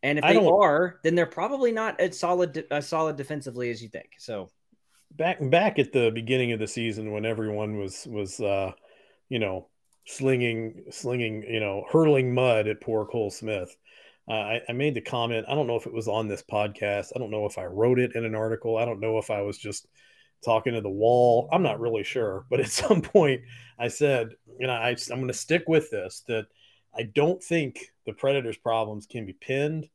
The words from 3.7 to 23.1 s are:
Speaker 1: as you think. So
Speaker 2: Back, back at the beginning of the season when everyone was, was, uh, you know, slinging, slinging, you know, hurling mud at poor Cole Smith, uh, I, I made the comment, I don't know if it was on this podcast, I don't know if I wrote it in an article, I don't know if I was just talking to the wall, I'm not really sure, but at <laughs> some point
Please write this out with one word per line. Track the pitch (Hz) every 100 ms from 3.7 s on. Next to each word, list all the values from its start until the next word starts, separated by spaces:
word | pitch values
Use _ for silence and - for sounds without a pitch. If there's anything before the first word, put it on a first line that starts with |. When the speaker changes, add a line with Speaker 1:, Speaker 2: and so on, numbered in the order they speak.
Speaker 1:
as | 113
you | 113
think. | - - _
So | - 110 90 _ _ _ _ _ _ 147
Speaker 2:
Back, | 165 185 139
back | 170 202 -
at | 135
the | 131 120
beginning | 113 113 131 123
of | 113
the | 107
season | - 117 107 107
when | 104 110
everyone | 110 107 104 107 107
was, | 98 - -
was, | 110 98 -
uh, | 107 98 95 - _ _ _ _ _
you | 123
know, | 104 92 - _ _ _ -
slinging, | - 135 127 120 113 113 107 -
slinging, | - 127 123 117 107
you | 107 113
know, | 107 98 -
hurling | 160 156 143 127
mud | 123 127 110 107
at | 104
poor | - 113 104
Cole | 120 104
Smith, | - 110 104 90 - _ - - _ -
uh, |
I, | 110 104 117 -
I |
made | 120 147
the | 120
comment, | - 123 117 117 107
I | 143
don't | 127
know | 117
if | -
it |
was | 117 110
on | 107 110
this | 98
podcast, | - 107 104 104 104 101 104 -
I |
don't | 117
know | 107 104
if | -
I | 90
wrote | 92 117 123
it | 123 117
in |
an | 113 110
article, | 110 113 117 113
I | 120
don't | 104
know | 110 110
if | -
I | 104
was | 101 101
just | 107 101 - _ _ _ _ _ -
talking | 113 127
to | 117
the | 101
wall, | 98 110 120 123 117 139
I'm | 165
not | 165 107
really | 117 113
sure, | 98 131 110 95 -
but | 123
at | -
<laughs> |
some | - - 196
point | -